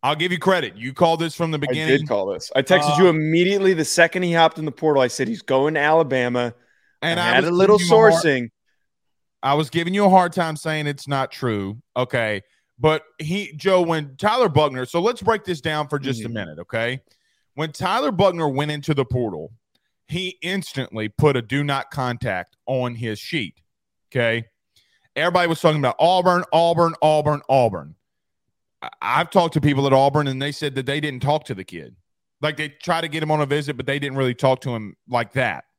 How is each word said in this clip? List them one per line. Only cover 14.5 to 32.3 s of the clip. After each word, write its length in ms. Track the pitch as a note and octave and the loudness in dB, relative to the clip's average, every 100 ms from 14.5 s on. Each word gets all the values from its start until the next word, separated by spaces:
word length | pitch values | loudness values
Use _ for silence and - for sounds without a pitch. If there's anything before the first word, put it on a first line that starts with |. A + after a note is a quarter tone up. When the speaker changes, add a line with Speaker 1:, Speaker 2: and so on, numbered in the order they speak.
| C#3+ D3+ B2+ B2+ | 2 2 0 -4
Speaker 1:
so 160 | E3+ | -2
let's 200 | G3 B3 | -2 -2
break 220 | G3 A3 | 0 -2
this 180 | G#3 E3 | -2 -6
down 260 | D#3+ D3+ D3 | -4 -4 -4
for 100 | D3 | -4
just 240 | C3+ A#2+ | -4 -6
a 40 | G#2+ | -6
Speaker 2:
Mm-hmm. 80 | |
Speaker 1:
minute, 260 | A2+ F2+ D#2 | -8 -10 -12
okay? 420 | F2 A2+ A#2 C3 _ _ _ _ _ - | -8 -4 -4 -6 _ _ _ _ _ -8
When 160 | D#3+ | -8
Tyler 400 | - F#3 G#3+ C#4+ | -4 -2 0 -2
Buckner 360 | F#3 G3 E3+ D#3 | 2 2 2 -2
went 240 | C3+ D3 | -2 -4
into 220 | D3+ C#3+ | -4 -2
the 120 | C#3+ C3 | -2 0
portal, 460 | B2+ A#2 E2+ D#2+ A2 _ _ _ _ _ | -2 -4 -6 -12 -18 _ _ _ _ _
he 300 | E3 F#3 - | -8 -8 -8
instantly 680 | E3+ F#3+ E3 - C3 A2 A2 | -6 -6 -6 -8 -8 -6 -8
put 260 | - D3+ C3 | 2 2 2
a 80 | |
do 200 | A2 C#3 | -2 -4
not 280 | C#3+ C#3 - | -2 -4 -6
contact 680 | C#3+ B2+ A#2+ B2 F#2 F2 _ - | -6 -6 -4 -6 -6 -8 _ -6
on 300 | C3 B2 A#2+ | -4 -4 -6
his 240 | A#2+ G#2 | -8 -8
sheet, 420 | - D#3+ F#2+ _ _ _ _ _ _ | -6 -6 -8 _ _ _ _ _ _
okay? 340 | C3 A#2 A#2 A2+ _ _ _ _ _ _ - | -2 0 -2 -6 _ _ _ _ _ _ -2
Everybody 320 | E3 F3+ F3 | 0 2 2
was 140 | D#3+ | 2
talking 180 | E3 D#3 | 2 2
about 160 | C3 - | 0 2
Auburn, 440 | E3 F#3 F3+ F3 - | 2 4 4 2 2
Auburn, 440 | D#3+ E3+ E3 E3+ D#3+ | 2 2 2 0 2
Auburn, 380 | D#3 D#3 D3 D3 - | 2 2 2 -2 0
Auburn. 460 | C3+ A#2 F2+ D2 - _ _ _ _ _ _ _ _ | 2 2 -2 -12 -20 _ _ _ _ _ _ _ _
I, 80 | B1 - | -16 -10
I've 280 | F#2+ C3 E3 | -2 -2 2
talked 240 | G3 E3 D3+ | 2 2 2
to 60 | |
people 240 | D3 C#3 C#3 | 0 2 2
at 80 | |
Auburn, 340 | C3+ C#3 C#3+ C#3+ | 4 4 0 -2
and 140 | C3 | -4
they 100 | C#3+ | -6
said 220 | C#3 D3 C3+ | -6 -6 -6
that 120 | B2+ | -4
they 120 | C#3+ | -4
didn't 220 | D3+ B2+ | -4 -4
talk 240 | C#3 D3+ - | -2 -2 -4
to 100 | G2 | -12
the 80 | |
kid. 320 | F#2 E2+ C2 _ _ _ _ | -12 -14 -16 _ _ _ _